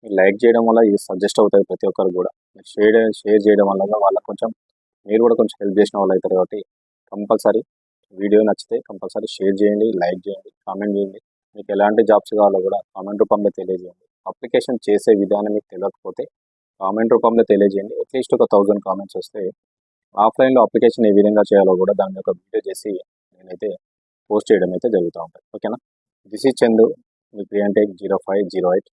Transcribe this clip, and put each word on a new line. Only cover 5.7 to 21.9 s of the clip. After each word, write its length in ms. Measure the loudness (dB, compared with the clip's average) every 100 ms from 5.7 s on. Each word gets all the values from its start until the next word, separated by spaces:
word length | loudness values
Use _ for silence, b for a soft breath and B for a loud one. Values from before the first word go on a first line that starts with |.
| 0
చేసిన 160 | 0 0
వాళ్ళు 140 | 0 0
అవుతారు 180 | 0 -2
కాబట్టి 220 | -2 -6 -14 _ _ _ _
కంపల్సరీ 500 | -12 -4 0 0 -2 -4 _ _ _ _ -8
వీడియో 200 | 2 2 2
నచ్చితే 280 | -2 -4 -8 -8
కంపల్సరీ 380 | -14 -10 -8 -10 -4
షేర్ 200 | -4 0
చేయండి, 260 | 0 2 -2 -2
లైక్ 180 | -4 -6 -10
చేయండి, 240 | -14 -16 _ -12
కామెంట్ 280 | -8 -6 -4
చేయండి. 220 | -6 -10 _ _ _ -20
మీకు 140 | -8
ఎలాంటి 280 | 0 2 2 2
జాబ్స్ 220 | 2 2 0
కావాలో 200 | 2 2 -2
కూడా 120 | -6 -8
కామెంట్ 260 | -16 -12 -4
రూపంలో 280 | -2 0 -2 -4
తెలియజేయండి. 460 | -8 -8 -8 _ _ _ -16
అప్లికేషన్ 480 | -14 -4 -4 -2 -6 -2
చేసే 260 | 0 2 2
విధానం 300 | 2 -2 -2 -6
మీకు 120 | _
తెలియకపోతే 500 | -8 -8 _ -16 -14 -14 _ _ _ _ _
కామెంట్ 300 | -6 -2 0 2
రూపంలో 280 | 2 2 2
తెలియజేయండి. 440 | 2 2 0 -8 -10
అట్లీస్ట్ 320 | -6 -6 -4 0
ఒక 100 | 2
థౌజండ్ 280 | 2 2 -2 -4
కామెంట్స్ 300 | -8 -8 -14
వస్తే 220 | -12 -10 -10 -10 _ _ _ _ _ 0 0
ఆఫ్లైన్లో 340 | 2 2 4 2
అప్లికేషన్ 400 | 2 2 2 4
ఏ 20 | 4
విధంగా 240 | 4 2 4
చేయాలో 220 | 4 4 2
కూడా 120 | 0